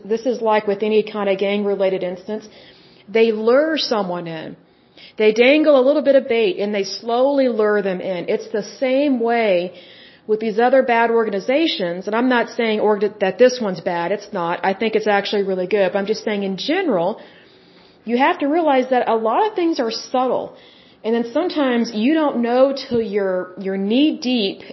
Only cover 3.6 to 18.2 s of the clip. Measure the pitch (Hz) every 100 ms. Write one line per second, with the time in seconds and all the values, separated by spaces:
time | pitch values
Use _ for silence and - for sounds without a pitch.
3.6 | 311 302 - 226 185 175 170 160 151 -
4.6 | _ _ _ - - - 214 214 240 302
5.6 | 311 277 254 302 262 269 262 226 214 -
6.6 | 208 208 196 - 226 233 262 285 262 220
7.6 | 214 208 190 185 185 180 165 214 - 214
8.6 | 202 - 262 262 294 254 226 233 220 180
9.6 | 180 - - - - - - 214 226 196
10.6 | 240 262 254 233 233 226 220 196 185 269
11.6 | 320 - 180 175 196 220 254 247 233 -
12.6 | 233 214 208 208 202 202 190 196 247 247
13.6 | 214 175 190 170 170 208 - 196 170 175
14.6 | 190 196 226 214 214 202 202 208 196 185
15.6 | 180 208 185 196 196 214 - 208 196 190
16.6 | - 339 381 196 170 226 - - - _
17.6 | _ - - _ - 240